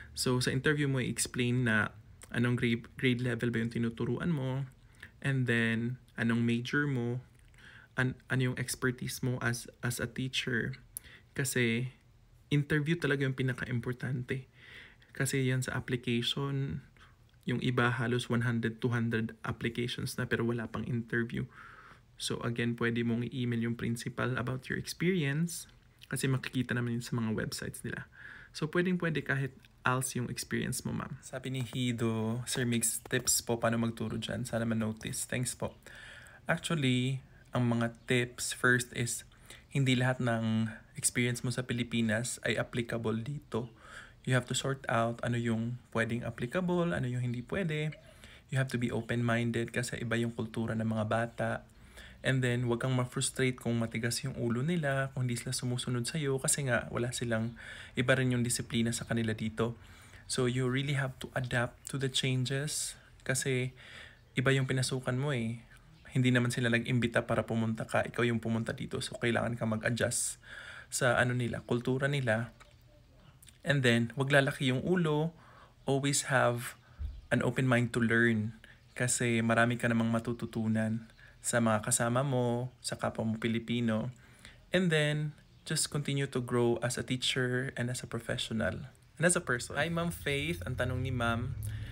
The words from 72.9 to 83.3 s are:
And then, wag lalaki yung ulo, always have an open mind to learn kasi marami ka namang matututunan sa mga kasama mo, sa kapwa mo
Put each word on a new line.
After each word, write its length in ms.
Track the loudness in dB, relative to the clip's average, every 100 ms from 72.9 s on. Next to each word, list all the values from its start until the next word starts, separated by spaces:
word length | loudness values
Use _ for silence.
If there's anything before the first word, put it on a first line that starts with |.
| -20 -20 -20 -20 -20 -20 -8 0
And 160 | 4
then, 320 | 6 6 4
wag 160 | 0 4
lalaki 400 | 6 6 2 0
yung 120 | 2 2
ulo, 480 | 2 4 2 0 -4 -20 -20 -20 -8 0
always 400 | 2 2 0 2
have 480 | 4 4 2 -4 -12 -18 -10 -10 -8 -2
an 80 | 2
open 240 | 2 2 4
mind 240 | 4 4
to 80 | 2
learn 520 | 4 6 6 4 0 -6 -18 -20 -12
kasi 480 | -2 0 2 2 2
marami 320 | 4 6 4
ka 160 | 4 2
namang 200 | 4 4
matututunan 1000 | 2 0 -4 -4 -2 2 2 2 -2 -6 -20 -20 -10
sa 160 | 0 2
mga 240 | 4 2
kasama 400 | 2 2 2 2
mo, 480 | 2 2 2 0 -4 -8
sa 200 | -8 -4
kapwa 240 | -4 -2
mo 120 | -2